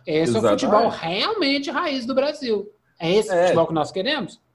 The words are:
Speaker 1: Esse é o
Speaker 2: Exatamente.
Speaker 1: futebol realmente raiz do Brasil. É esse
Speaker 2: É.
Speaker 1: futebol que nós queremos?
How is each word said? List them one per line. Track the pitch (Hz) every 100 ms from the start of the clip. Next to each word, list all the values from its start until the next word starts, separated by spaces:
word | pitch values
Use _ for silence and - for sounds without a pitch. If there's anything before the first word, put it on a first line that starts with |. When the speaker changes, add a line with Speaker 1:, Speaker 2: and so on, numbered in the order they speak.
| -
Speaker 1:
Esse | 156 165
é | 220
o |
Speaker 2:
Exatamente. | 214 202 233
Speaker 1:
futebol | 208 233
realmente | - 165 190 339 440 277 277 302
raiz | 277 339 269
do | 233
Brasil. | 262 277 294 254 208 196 _ _ -
É | 165
esse | 208 214
Speaker 2:
É. | 180
Speaker 1:
futebol | 180 165 160
que |
nós | 160 147
queremos? | 190 220 302 196 - _